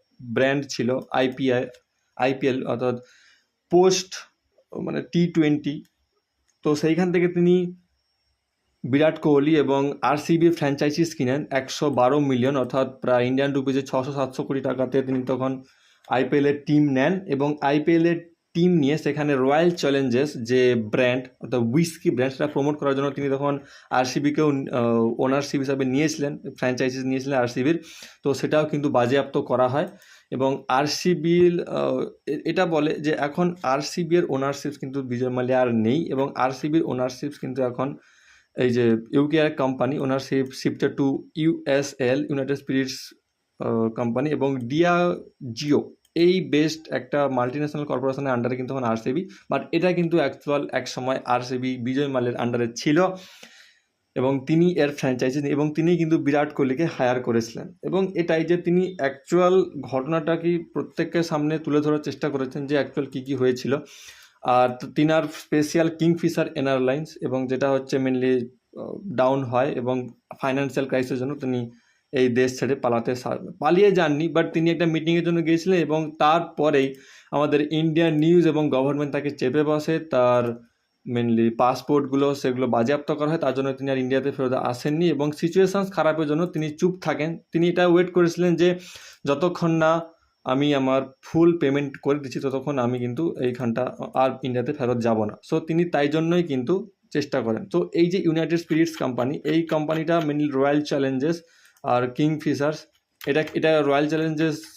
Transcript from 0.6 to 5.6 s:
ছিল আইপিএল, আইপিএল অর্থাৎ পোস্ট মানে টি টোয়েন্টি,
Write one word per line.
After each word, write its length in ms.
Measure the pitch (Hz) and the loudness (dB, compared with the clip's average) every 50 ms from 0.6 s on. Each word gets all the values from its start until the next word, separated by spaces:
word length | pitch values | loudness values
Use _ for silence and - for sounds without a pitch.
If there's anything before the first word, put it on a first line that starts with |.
| 135 131 | -2 -4
ছিল 300 | - - 123 117 127 131 - - | -6 -4 -2 -2 -2 -2 -4 -4
আইপিএল, 580 | - 135 131 131 131 - 135 131 123 123 131 - - - _ _ _ _ _ _ _ | 0 0 0 0 -2 -2 0 0 0 0 -2 -4 -10 -18 _ _ _ _ _ _ _
আইপিএল 500 | - 127 135 135 - 147 135 123 131 - | -2 -2 0 0 0 0 0 0 -2 -2
অর্থাৎ 340 | - 123 113 131 127 123 120 - - _ _ _ _ _ _ _ _ _ _ _ _ | -4 -4 -2 -2 -2 -2 -4 -8 -16 _ _ _ _ _ _ _ _ _ _ _ _
পোস্ট 440 | 170 180 185 190 185 185 - - - - - - _ _ _ _ _ _ _ _ - - | 4 6 6 6 4 2 -2 -6 -12 -16 -16 -20 _ _ _ _ _ _ _ _ -10 -8
মানে 200 | - - 151 147 | -6 -6 -6 -6
টি 300 | - - - 170 175 175 | -6 -2 0 2 2 2
টোয়েন্টি, 520 | 170 165 156 151 147 147 | 2 2 2 2 2 0